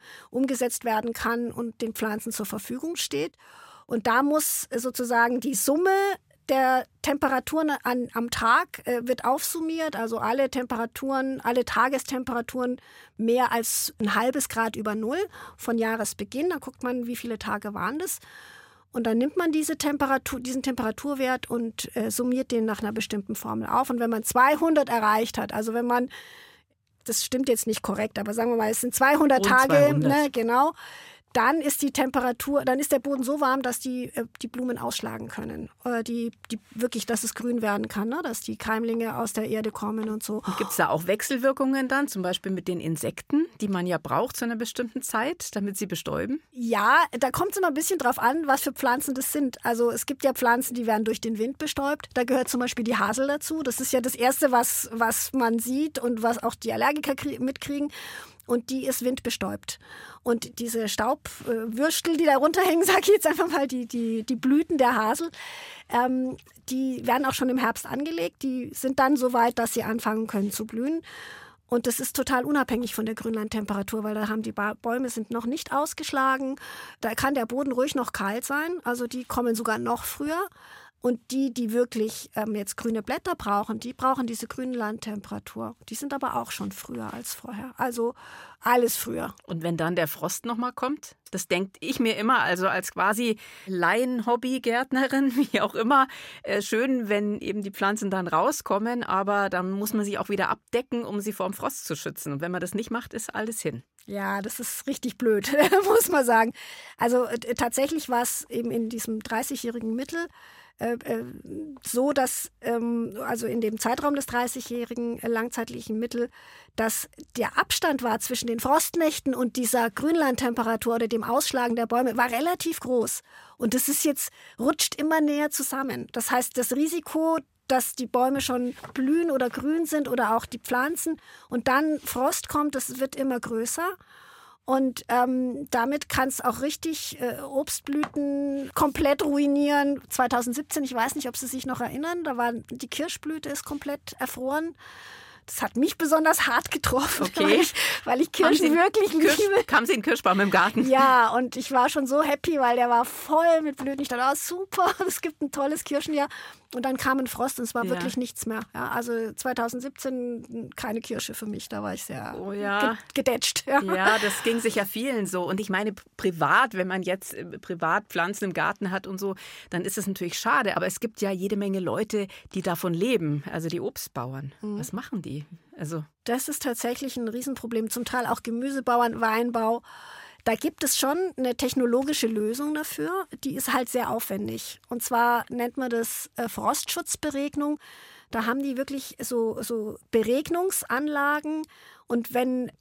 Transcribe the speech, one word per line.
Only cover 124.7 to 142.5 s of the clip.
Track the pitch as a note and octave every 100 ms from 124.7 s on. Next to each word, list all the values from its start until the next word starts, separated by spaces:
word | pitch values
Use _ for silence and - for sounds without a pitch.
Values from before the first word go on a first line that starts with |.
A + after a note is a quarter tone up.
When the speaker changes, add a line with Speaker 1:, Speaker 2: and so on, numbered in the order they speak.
| D4+ -
Speaker 1:
immer | - D#4 D#4+
näher | D4 D4 D4+
zusammen. | - C4+ C4+ C4+ B3 A3+
Das | A#3+ -
heißt, | B3+ B3 B3
das | A#3+
Risiko, | B3 D#4 E4+ - D#4+ D#4+ D#4+ - _ -
dass | C4 -
die | - A#3+
Bäume | B3 C4 C#4
schon | C4 B3 B3 - -
blühen | - C4 D#4+ E4+
oder | C4+ B3
grün | C4 C4+ E4
sind | D#4+ D4+ C4+
oder | B3 G#3+
auch | A3+ -
die | A#3
Pflanzen | - B3 C#4 E4 E4 D#4 - - -
und | B3 C4
dann | C4 D#4 D4+
Frost | - B3 C4+ - -
kommt, | D4 D4
das | C4+ - B3+
wird | C4+ C#4
immer | C4+ B3
größer. | - A3+ A#3 - F4 F#4 - - - - - - -
Und, | C4+ C4+ B3 -
ähm, | A#3+ B3 B3+ B3+ B3 C#4+
damit | A#3+ A#3+ D4 -
kann's | - C4 -
auch | B3+ A#3
richtig, | C#4 - E4 D4+ - D4
äh, | B3 B3
Obstblüten | C#4 C#4 D4+ - - C#4+ D4+ D4 C#4+ C#4+ C#4+ C#4 C4+
komplett | - D4 C#4+ C#4 C#4+
ruinieren. | D#4 C#4+ C#4+ C#4+ C#4+ C#4+ C#4+ C#4 -
Zweitausendsiebzehn, | - B3 B3 A#3+ B3 D4 D#4
ich | C4
weiß | B3 B3 D4+
nicht, | C4
ob | -
Sie | B3+
sich | C4 C4+
noch | B3+
erinnern, | A#3 B3+ D#4+ F4
da | D#4 B3
war | A#3+